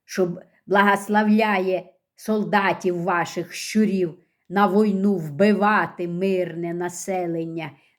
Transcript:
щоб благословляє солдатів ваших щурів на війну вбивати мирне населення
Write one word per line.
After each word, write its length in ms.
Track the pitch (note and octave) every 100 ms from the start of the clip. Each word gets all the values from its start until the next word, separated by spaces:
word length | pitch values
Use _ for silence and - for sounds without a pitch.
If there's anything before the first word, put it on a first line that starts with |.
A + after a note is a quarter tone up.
| -
щоб 340 | - F3 E3+ - _ -
благословляє 1300 | G3 G3+ G3+ G#3 G#3+ G#3+ G#3+ G#3+ G3 F#3 F3+ - _ _ -
солдатів 880 | - G#3+ E3+ G3+ F#3+ E3+ F#3 F3
ваших 500 | F3+ F3 E3 F3+ E3+
щурів 640 | - - G#3+ G3+ F#3+ E3+ - _ _ -
на 180 | F#3+ G3+
війну 480 | G3+ G#3+ F#3+ G3+ F#3
вбивати 920 | D#3 C#3+ G#3 F#3+ G#3 G#3 E3+ - F3
мирне 640 | F3 G3 F#3 E3+ E3 E3+
населення 1000 | E3+ F3 F3 - F#3 E3+ E3 E3 E3 D#3 - _